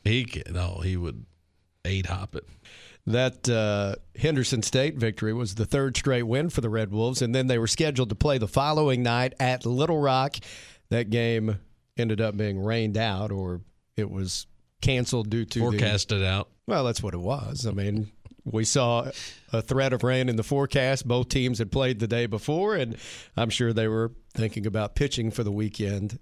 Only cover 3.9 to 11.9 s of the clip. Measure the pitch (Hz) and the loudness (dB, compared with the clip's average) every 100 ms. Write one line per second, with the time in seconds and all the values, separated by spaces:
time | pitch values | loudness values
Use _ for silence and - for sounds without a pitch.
3.9 | - - - 151 143 120 117 - 127 147 | -4 -10 -2 0 2 0 0 0 2 0
4.9 | 147 113 - 107 117 110 107 107 139 135 | 0 -2 -2 -4 -2 -4 -4 0 2 0
5.9 | 120 143 123 113 131 165 147 117 110 104 | 0 0 0 2 0 0 -2 0 0 0
6.9 | 104 117 127 120 131 127 120 113 - 156 | 0 0 0 0 2 2 2 2 2 2
7.9 | 131 117 104 151 135 107 139 143 156 147 | 4 2 2 2 2 2 2 4 4 4
8.9 | 127 120 120 127 - 127 127 117 127 156 | 4 4 2 2 2 0 2 0 2 2
9.9 | 160 139 131 143 - - - - - _ | 4 4 4 2 -2 -12 -18 -20 -20 _
10.9 | 117 104 117 117 113 110 101 - _ _ | -2 2 2 2 2 0 -2 -8 _ _